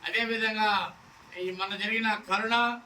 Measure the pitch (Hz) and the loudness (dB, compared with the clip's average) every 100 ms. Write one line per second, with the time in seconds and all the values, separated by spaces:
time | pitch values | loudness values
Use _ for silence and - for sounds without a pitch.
0 | - 214 226 226 220 220 214 196 175 - | -2 -2 0 0 0 2 2 2 0 -10
1 | - - - 180 185 185 196 202 208 220 | -20 -20 -18 -8 -6 -4 -4 -2 -2 0
2 | 226 208 - 196 220 233 240 240 | 0 0 0 0 2 2 2 0